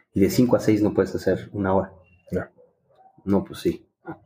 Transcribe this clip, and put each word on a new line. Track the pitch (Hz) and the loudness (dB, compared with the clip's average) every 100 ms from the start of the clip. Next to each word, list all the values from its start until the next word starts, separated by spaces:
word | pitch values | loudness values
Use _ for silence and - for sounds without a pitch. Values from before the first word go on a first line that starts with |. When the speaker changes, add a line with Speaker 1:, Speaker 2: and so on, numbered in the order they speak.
| _ | _
Speaker 1:
¿Y | 95 | 0
de | 92 | 2
cinco | - 123 107 | 4 2 2
a | |
seis | - 107 | 2 2
no | 104 | 2
puedes | - 92 90 | 2 -2 -2
hacer | - 90 - | -2 -2 -4
una | 101 95 | -4 0
hora? | 95 92 - _ _ - | 0 -2 -10 _ _ -8
Speaker 2:
Ya. | 92 - _ - _ _ _ - _ | -8 -8 _ -20 _ _ _ -20 _
Speaker 1:
No, | 95 98 | -2 0
pues | 92 - | -2 -4
sí. | 87 - - _ - - | -4 -4 -10 _ -18 -16